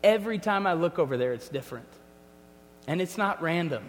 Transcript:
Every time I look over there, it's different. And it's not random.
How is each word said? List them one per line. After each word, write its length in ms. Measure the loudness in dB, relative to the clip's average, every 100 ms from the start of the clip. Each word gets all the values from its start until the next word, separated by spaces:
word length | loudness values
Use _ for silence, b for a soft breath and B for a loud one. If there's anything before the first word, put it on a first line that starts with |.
Every 360 | 6 4 0 -2
time 280 | 0 2 2
I 80 |
look 240 | 2 2 2
over 180 | 0 2
there, 160 | 0
it's 160 | -2 -6
different. 400 | -8 -8 -14 -14 -20 -20 -20 -20 -20 -20 -20 -20 -14 -4
And 140 | -2
it's 160 | -2 0
not 240 | 0 0
random. 440 | 0 0 0 -4